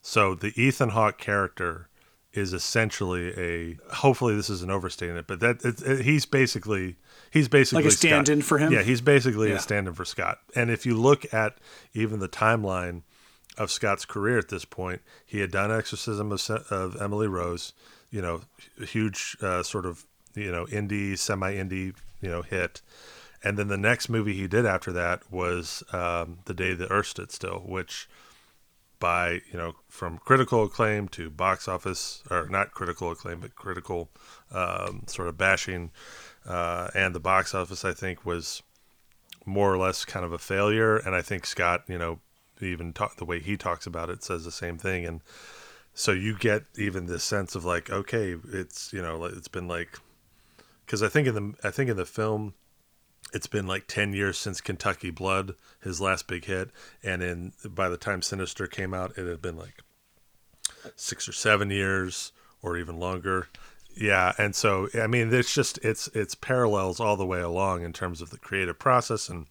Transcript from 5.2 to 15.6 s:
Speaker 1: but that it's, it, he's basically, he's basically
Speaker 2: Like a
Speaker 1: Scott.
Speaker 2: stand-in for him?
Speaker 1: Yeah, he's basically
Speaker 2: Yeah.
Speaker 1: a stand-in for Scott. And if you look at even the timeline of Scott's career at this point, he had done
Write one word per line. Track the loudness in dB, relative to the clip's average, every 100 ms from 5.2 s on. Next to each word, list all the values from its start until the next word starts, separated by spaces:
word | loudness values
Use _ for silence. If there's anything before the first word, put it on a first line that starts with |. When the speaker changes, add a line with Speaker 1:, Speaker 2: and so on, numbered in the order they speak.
| -8
Speaker 1:
but | 0
that | 0 2 -2
it's, | -2
it, | 0 2 4
he's | 4 4
basically, | 4 4 2 -2 -2 -2 -8 _ -20 2
he's | 4 6
basically | 6 6 6
Speaker 2:
Like | 6
a | 6
Speaker 1:
Scott. | 8
Speaker 2:
stand-in | 8 6 4
for | 6 4
him? | 6
Speaker 1:
Yeah, | 6
he's | 6 4
basically | 6 6 6 2 2
Speaker 2:
Yeah. | 2
Speaker 1:
a |
stand-in | 0 0 0
for | -6 -8
Scott. | -2 -2 -2 _ 0
And | 2
if | 2 2
you | 6
look | 8 6 4
at | 0 0 -2 -20 -20 -10
even | -2 0 0
the | -4
timeline | 4 4 6 2 -2 -2 -6 -12 _ -20 _ _ -4
of | -2
Scott's | 0 2 0 -2
career | 0 4 4
at | 2
this | -6 -8
point, | -8 -6 -6 _ -20 _
he | -2
had | 0
done | 2